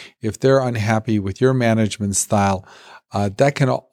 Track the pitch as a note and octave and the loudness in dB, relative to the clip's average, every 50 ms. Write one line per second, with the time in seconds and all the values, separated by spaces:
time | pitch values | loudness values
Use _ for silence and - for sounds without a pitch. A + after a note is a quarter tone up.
0 | - - _ _ - A2 G2+ - - C3+ C3+ C3+ B2+ B2+ A#2 A2+ G2+ A#2 A2+ A2 | -16 -20 _ _ -8 -8 -4 0 2 2 2 2 2 0 -2 -2 0 0 0 0
1 | A2 - A2 G#2+ F#2+ F#2+ F#2+ - B2+ C3 C3 C3 A#2+ A2+ A2+ A2+ A2 G2+ - - | 0 0 -2 -2 -2 -4 -2 0 2 2 2 2 2 2 2 2 0 0 -2 -4
2 | G#2 G2+ G2 - - - A2+ G#2 G2 G2 G2 F#2 - - - - - - - - | -4 -4 -2 -4 -2 0 0 2 2 2 0 -2 -6 -12 -20 -20 -20 -20 -20 -20
3 | _ _ - G2+ G2+ G2+ G2 - C#3 C#3 D3 - C#3 B2+ B2+ B2+ - _ | _ _ -4 -4 -4 -2 0 0 0 0 2 0 0 0 -2 -4 -6 _